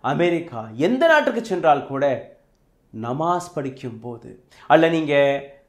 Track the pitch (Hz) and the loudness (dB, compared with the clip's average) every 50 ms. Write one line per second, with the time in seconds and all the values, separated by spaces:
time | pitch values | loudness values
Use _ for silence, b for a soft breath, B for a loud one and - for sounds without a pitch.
0 | _ 123 143 147 175 175 170 165 170 165 - 117 110 110 107 113 143 196 247 262 | _ -4 -2 0 0 0 0 -2 -4 -8 -12 -12 -12 -12 -6 -2 0 0 2 2
1 | 330 330 320 302 285 277 233 226 220 - 185 180 160 160 143 139 - - 139 135 | 4 4 4 4 4 2 -2 -4 -4 -4 -6 0 4 4 2 2 0 -6 -4 -2
2 | 143 143 127 117 - - - _ _ _ _ _ _ _ _ _ _ _ - 110 | 0 0 -2 -2 -6 -14 -20 _ _ _ _ _ _ _ _ _ _ _ -14 -12
3 | 110 117 127 143 160 170 175 175 170 - - 160 139 - 131 - - 127 113 110 | -8 -8 -6 -4 -2 -2 -2 -2 -4 -8 -8 -8 -8 -8 -10 -10 -14 -14 -14 -12
4 | 113 120 120 113 - - - - _ _ B B B B 147 160 165 165 165 160 | -14 -14 -14 -14 -16 -20 -20 -20 _ _ B B B B 4 6 6 4 2 0
5 | 160 143 147 143 143 139 139 139 - - - _ _ | 0 2 2 4 4 4 2 -2 -6 -12 -20 _ _